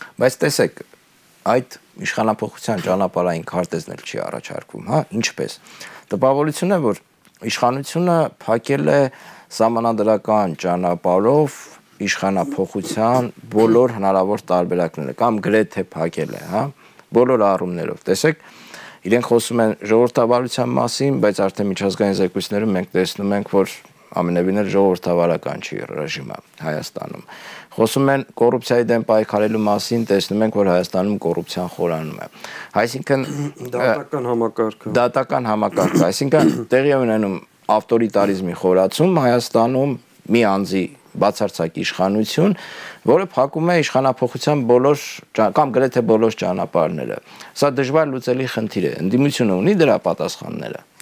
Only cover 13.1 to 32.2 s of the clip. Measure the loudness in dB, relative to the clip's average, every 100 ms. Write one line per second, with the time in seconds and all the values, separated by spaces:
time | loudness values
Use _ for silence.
13.1 | 2 0 -6 -4 2 4 6 4 2 0
14.1 | 2 2 -2 0 0 0 0 -2 -4 -8
15.1 | -2 0 0 0 2 0 -4 -8 -4 -6
16.1 | -4 -8 -8 -6 -4 -4 -8 -20 -20 _
17.1 | 2 4 4 4 2 -2 -6 -6 -6 -2
18.1 | 0 0 -2 -6 -20 -20 -20 -20 -12 0
19.1 | 0 4 2 2 0 0 0 2 4 4
20.1 | 2 2 2 0 -4 -2 0 -2 0 0
21.1 | 2 2 2 0 0 -4 -2 -2 0 0
22.1 | 2 0 -2 -4 -2 -2 -2 -2 -2 -2
23.1 | -2 -2 -2 0 0 0 -2 -20 _ _
24.1 | -4 -2 0 0 0 0 2 2 2 0
25.1 | 2 2 0 -4 -10 -10 -10 -10 -8 -8
26.1 | -10 -12 -16 -18 -12 -8 -6 -8 -12 -12
27.1 | -14 -18 -20 -20 -20 -10 -2 0 2 2
28.1 | 2 -2 0 2 2 2 2 2 0 2
29.1 | 2 2 0 0 0 0 0 0 -2 2
30.1 | 0 0 0 0 2 2 2 0 -2 -2
31.1 | -2 -2 -4 -6 -6 -8 -4 -2 -2 -6
32.1 | -10